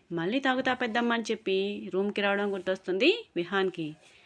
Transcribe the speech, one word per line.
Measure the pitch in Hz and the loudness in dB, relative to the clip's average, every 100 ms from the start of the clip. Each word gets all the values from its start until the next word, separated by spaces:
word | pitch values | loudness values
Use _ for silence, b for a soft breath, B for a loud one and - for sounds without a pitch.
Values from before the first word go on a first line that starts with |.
| - | -6
మళ్ళీ | 170 170 262 | -4 0 0
తాగుతా | 269 254 254 | 2 2 0
పెద్దమ్మ" | 247 247 233 233 | 0 0 0 0
అని | 233 | 0
చెప్పి | 220 214 - 190 196 208 208 | -2 -4 0 0 0 -4 -4
రూమ్కి | 185 202 202 | -2 0 0
రావడం | 202 202 202 | 2 2 0
గుర్తొస్తుంది | 196 180 190 - 190 285 466 - 170 | -2 -2 -2 -2 2 4 2 -2 -6
విహాన్కి. | 170 196 190 175 151 160 b b | -2 0 0 -2 -8 -10 b b